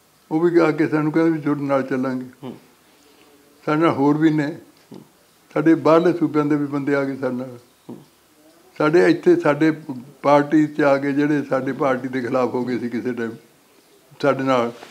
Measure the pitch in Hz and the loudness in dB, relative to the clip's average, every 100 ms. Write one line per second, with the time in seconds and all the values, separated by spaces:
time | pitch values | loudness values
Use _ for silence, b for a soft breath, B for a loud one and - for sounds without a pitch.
0 | _ _ - 160 175 170 160 151 147 151 | _ _ -6 0 2 4 2 2 0 0
1 | 151 156 165 160 143 143 143 139 131 131 | 0 0 0 0 -2 -4 0 -2 -2 -4
2 | 131 127 127 - 131 - _ _ _ _ | -4 -6 -10 -16 -16 -16 _ _ _ _
3 | _ _ _ _ _ _ - 151 165 131 | _ _ _ _ _ _ -4 2 2 2
4 | 143 151 160 156 143 175 - _ - - | 2 2 2 2 -2 -6 -16 _ -20 -20
5 | - _ _ _ _ - 156 160 143 165 | -20 _ _ _ _ 0 2 4 4 4
6 | 175 - 151 151 147 147 143 143 139 139 | 4 0 -2 0 0 -2 -2 -4 -2 -2
7 | 139 135 135 123 131 120 _ _ - 120 | -2 -6 -6 -6 -10 -16 _ _ -20 -20
8 | - _ _ _ _ _ _ - 151 170 | -20 _ _ _ _ _ _ -2 2 4
9 | 180 165 180 170 160 143 160 151 - 123 | 4 2 4 4 2 2 0 0 -6 -14
10 | - - 139 147 143 156 151 147 143 139 | -14 -4 4 4 4 2 2 2 2 2
11 | 143 139 147 147 - 135 131 135 143 127 | 0 0 0 -2 -2 -4 -4 -2 -2 -2
12 | 131 123 117 131 123 127 123 120 117 120 | -4 -6 -4 -2 -2 -2 -4 -4 -6 -6
13 | 117 120 113 113 _ _ _ _ _ _ | -6 -6 -8 -10 _ _ _ _ _ _
14 | _ - 143 131 135 127 117 117 - | _ -4 -2 0 0 0 0 -6 -16